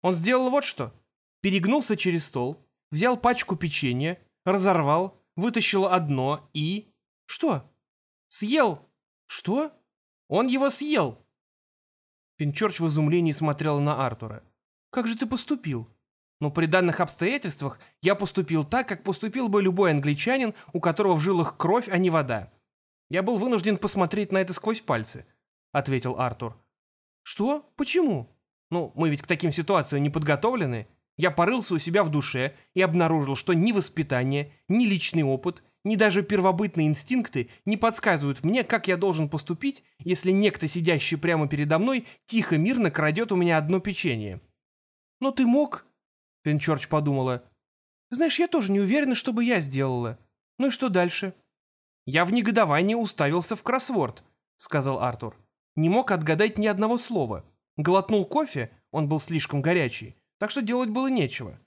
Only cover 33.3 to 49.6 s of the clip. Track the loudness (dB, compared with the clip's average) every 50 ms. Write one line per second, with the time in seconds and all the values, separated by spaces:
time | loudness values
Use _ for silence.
33.3 | -2 -4 0 2 2 4 4 4 2 0 -2 -2 -4 -4 -2 0 0 0 0 0
34.3 | -2 -2 -4 -6 -12 _ _ _ 2 2 2 2 2 0 -2 0 0 0 0 0
35.3 | 0 -2 -2 -6 -8 -8 _ _ _ _ _ -2 2 4 4 4 4 2 0 2
36.3 | 2 4 4 4 2 2 -2 -2 0 2 2 2 2 0 -2 -2 -2 -2 -2 -2
37.3 | -4 -4 -4 -4 -10 -8 _ -2 -2 2 2 0 0 2 2 2 2 2 2 -2
38.3 | -4 -2 -2 0 0 0 0 0 -2 -2 0 0 0 0 2 0 0 0 -2 -2
39.3 | -4 -6 -6 -6 -8 -4 -4 -6 -6 -6 _ _ _ _ -4 -2 -2 0 2 2
40.3 | 2 4 4 2 0 0 -4 -4 -2 0 2 2 2 2 0 -2 -2 0 0 0
41.3 | 2 2 0 0 0 -2 0 2 2 2 2 2 0 -2 -4 -8 -20 _ _ -2
42.3 | 0 0 2 2 2 2 2 2 2 2 0 0 0 0 0 0 2 0 0 0
43.3 | 2 2 2 4 2 2 2 0 -2 0 -2 -4 -6 -2 -2 -2 -2 -2 -6 -8
44.3 | -10 -12 _ _ _ _ _ _ _ _ _ _ _ _ _ _ _ _ -4 -4
45.3 | 0 2 2 4 4 4 2 0 -2 -12 -12 _ _ _ _ _ _ _ _ _
46.3 | _ _ _ 0 0 0 2 0 0 0 -2 -2 -2 0 0 0 0 0 0 0
47.3 | -2 -4 -6 _ _ _ _ _ _ _ _ _ _ _ _ _ -2 0 0 2
48.3 | 2 2 0 2 2 0 0 2 2 2 2 2 2 2 2 2 0 -2 -2 -2
49.3 | -2 0 0 2 2 0